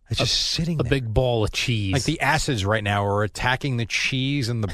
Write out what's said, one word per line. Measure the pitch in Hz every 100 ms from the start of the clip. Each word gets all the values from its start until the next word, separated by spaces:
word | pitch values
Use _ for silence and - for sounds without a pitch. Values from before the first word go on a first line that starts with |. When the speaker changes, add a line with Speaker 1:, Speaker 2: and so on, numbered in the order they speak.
| -
Speaker 1:
It's | 110
Speaker 2:
A, |
Speaker 1:
just | - - -
sitting | - 170 160
Speaker 2:
a |
Speaker 1:
there. | 123
Speaker 2:
big | 139 117
ball | 110 127 117 104
of |
cheese. | - - 113 98
Speaker 1:
Like, | 139
the | - 156
acids | - 156 - 117 95
right | 110
now | 101 101 101
are | 101
attacking | 104 - 123 127 147 120
the | 110
cheese | - - 135 131 143 113
and | 117
the | 101